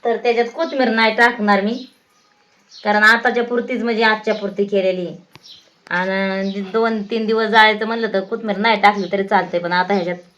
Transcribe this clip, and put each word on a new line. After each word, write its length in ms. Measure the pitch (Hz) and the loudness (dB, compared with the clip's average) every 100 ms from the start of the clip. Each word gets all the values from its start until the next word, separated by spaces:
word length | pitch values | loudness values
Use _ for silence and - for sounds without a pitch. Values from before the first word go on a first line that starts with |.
तर 120 | 233 226 | -2 0
त्याच्यात 300 | 240 233 233 | 0 0 -2
कोथिंबीर 340 | - 330 285 247 | -2 -4 0 0
नाही 260 | 220 226 214 | 2 2 4
टाकणार 440 | 240 233 208 202 | 2 4 2 2
मी, 140 | 202 247 262 _ _ _ _ _ _ _ _ - | 2 -4 -10 _ _ _ _ _ _ _ _ -8
कारण 180 | 214 208 | 0 4
आताच्या 420 | 214 233 247 233 | 6 4 2 0
पुरतीच, 380 | 240 240 226 247 | -2 -2 -4 -4
म्हणजे 200 | 233 220 | -2 0
आजच्या 300 | 226 214 220 | 2 0 -2
पुरती 300 | 208 202 190 | -4 -4 -4
केलेली 420 | 202 202 185 185 175 | -2 0 0 -2 -6
आहे. 100 | - _ - - - _ _ - | -10 _ -20 -20 -20 _ _ -6
आणि 720 | 175 185 190 196 190 196 196 190 | -4 -2 -2 -2 -2 -4 -6 -4
दोन 300 | 220 226 220 202 | -2 0 -2 -4
तीन 160 | 226 220 | -4 0
दिवस 220 | 220 220 | 0 2
जायचं 360 | 220 214 208 220 | 4 4 4 -4
म्हणलं 260 | 233 226 | -4 -2
तर 80 | 196 | -2
कोथिंबीर 320 | 190 226 220 190 | -4 -8 -4 -2
नाही 240 | 226 208 | 0 4
टाकली 260 | 202 202 175 | 2 2 -4
तरी 120 | 196 | -4
चालते, 340 | 196 202 175 175 | 0 0 0 -4
पण 140 | 175 | -2
आता 220 | 180 180 | -2 0
ह्याच्यात 220 | 202 175 175 - | 0 -2 -6 -10